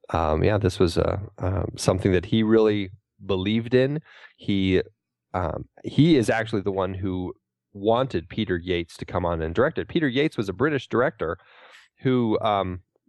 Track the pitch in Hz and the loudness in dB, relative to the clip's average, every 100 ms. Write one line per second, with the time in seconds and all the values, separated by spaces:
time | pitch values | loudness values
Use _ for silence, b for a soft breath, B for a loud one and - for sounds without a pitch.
0 | - 82 78 80 92 104 95 - 87 82 | -6 -2 0 2 2 2 0 2 2 2
1 | 82 95 98 - 92 92 - - - 92 | 0 -2 -6 -6 -4 -2 -4 -2 0 2
2 | 101 90 85 113 110 113 110 104 95 - | 4 2 2 0 4 4 4 2 -4 -12
3 | _ _ 98 95 95 113 117 123 135 151 | _ _ -4 -2 0 -2 2 2 2 -2
4 | B B B B - 98 95 92 - _ | B B B B -2 0 4 2 0 _
5 | _ _ _ 92 82 - - _ 107 - | _ _ _ -4 -4 -6 -12 _ -4 4
6 | 165 143 110 113 113 113 95 95 95 95 | 6 6 4 0 -2 -4 -4 -2 -4 -4
7 | 95 92 90 - _ _ _ 101 101 117 | -6 -4 -6 -10 _ _ _ -4 0 2
8 | 131 90 80 - 98 87 87 87 82 - | 0 -4 -6 -6 -4 -4 -2 -4 -6 -12
9 | - 90 87 82 80 85 143 127 85 - | -8 -4 -2 -2 -4 0 0 0 -4 -2
10 | 147 123 156 - 98 92 147 139 - 113 | -2 0 -2 -2 -6 -2 -2 -2 -2 -2
11 | 139 - 82 85 B B B B B _ | 0 -2 -6 -6 B B B B B _
12 | 131 127 117 107 110 101 92 90 - _ | -2 0 0 0 0 0 -2 -6 -14 _